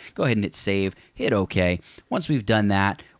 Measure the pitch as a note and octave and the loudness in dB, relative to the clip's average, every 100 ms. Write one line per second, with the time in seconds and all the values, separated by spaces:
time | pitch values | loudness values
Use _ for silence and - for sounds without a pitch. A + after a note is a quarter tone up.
0 | - - D3+ A2 G2+ - - G2 F#2+ - | -12 -4 0 0 -2 -4 -2 0 -2 -4
1 | - - - G#2 F#2+ F#2+ F2+ F2+ - - | -14 -6 -2 0 0 0 0 0 -6 -20
2 | - G#3+ D#3+ C#3+ G#2 A2 G#2 G2 G2 G2+ | -6 -4 0 -2 2 2 2 2 2 -2
3 | - _ | -10 _